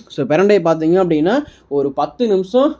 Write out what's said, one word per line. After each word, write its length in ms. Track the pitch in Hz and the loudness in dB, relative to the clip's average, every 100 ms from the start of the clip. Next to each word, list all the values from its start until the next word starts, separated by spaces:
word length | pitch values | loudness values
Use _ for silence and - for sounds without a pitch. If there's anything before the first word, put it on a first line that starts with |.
| - | -2
So, 160 | - 123 | -6 -2
பிரண்டையை 360 | 156 202 202 | 2 2 2
பார்த்தீங்க 360 | 165 160 160 185 | 2 0 0 2
அப்படின்னா 380 | 175 151 165 269 294 - - | 2 0 0 -2 -4 -12 -6
ஒரு 220 | 139 139 | -4 -2
பத்து 300 | 143 151 - 233 | -2 -4 -2 -2
நிமிஷம் 440 | 190 185 247 285 | 0 0 0 0